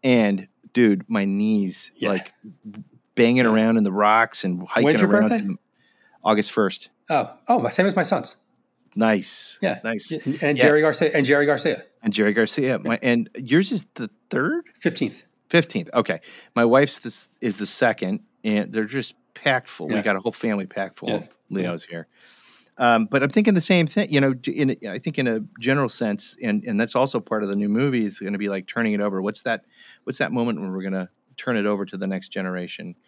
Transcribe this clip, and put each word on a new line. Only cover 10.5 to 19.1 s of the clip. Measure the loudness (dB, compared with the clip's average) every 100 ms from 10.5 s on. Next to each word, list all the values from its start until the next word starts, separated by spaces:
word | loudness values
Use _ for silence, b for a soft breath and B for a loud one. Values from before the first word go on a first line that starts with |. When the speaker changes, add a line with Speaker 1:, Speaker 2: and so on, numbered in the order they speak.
| 4
Speaker 1:
Yeah. |
Speaker 2:
Jerry | 4 6
Garcia, | 2 2 0
and | 2 4
Jerry | 4 4
Garcia. | 0 0 -4 -8 _
Speaker 1:
And | -4
Jerry | 2 2
Garcia. | 2 0 0 0
Speaker 2:
Yeah. | 0
Speaker 1:
My, | -2 -2
and | 2 0 0 -10
yours | 2 2 2
is | -2 -6
the | -12 -12 _ _
third? | -2 -2 -2 -8
Speaker 2:
Fifteenth. | _ -4 -2 -6 -6 _ _ _
Speaker 1:
Fifteenth. | 2 2 -4 -2
Okay. | -2 0 -4 B B B 2
My | 6
wife's | 6 4 -2
the, | -10 -12 -16 _
is | -6 -4
the | -6
second, | 0 0 0 -4 -6 _ _
and | -2 -2 -2
they're | -4
just | -4 -4 -8